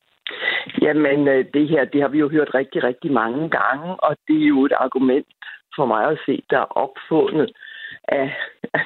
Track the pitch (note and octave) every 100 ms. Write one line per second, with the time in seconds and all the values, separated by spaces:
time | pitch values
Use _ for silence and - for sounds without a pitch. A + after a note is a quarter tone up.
0 | _ _ - - - - - - D3+ D3+
1 | C#3+ C#3+ C#3+ C3+ B2+ D3 D3+ D#3 B2 C#3+
2 | C3+ D3+ D3 D#3 C#3 C3 C3+ E3+ B2 B2+
3 | D#3+ B2+ A2+ C3 D#3+ - G#2 C3+ E3+ F#3
4 | D3+ D3+ - D#3 D3+ C#3 C#3 - C3 C3
5 | C3 C#3 - _ - - _ - B2+ G#2+
6 | C3 D3+ - - - C3+ - - C3 -
7 | - D#3+ - D#3 - - - - - -
8 | - C#3 C#3 - - - - D#3